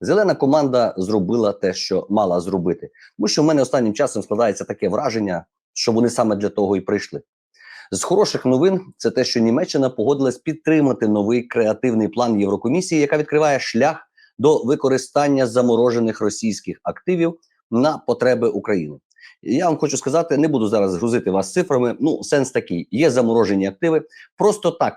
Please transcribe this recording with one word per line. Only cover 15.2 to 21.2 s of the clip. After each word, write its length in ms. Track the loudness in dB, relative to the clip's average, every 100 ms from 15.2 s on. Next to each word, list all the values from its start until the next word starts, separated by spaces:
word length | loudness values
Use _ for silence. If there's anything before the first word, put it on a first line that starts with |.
| 2 2 2
заморожених 760 | 2 2 4 2 2 -2 -2
російських 580 | -4 -2 -4 -4 -8 -8
активів 560 | -8 -6 -4 0 -2 -4 _ _ _
на 260 | 0 0 -2
потреби 520 | -4 0 2 2 0
України. 480 | -2 -2 -2 -4 -12 _ _ -20 _
Я 240 | -4 -2 0
вам 120 | 0
хочу 200 | -2 -4
сказати: 400 | -2 0 0 0
не 100 | 2
буду 200 | 2 0
зараз 280 | 2 0 0
грузити 360 | 0 0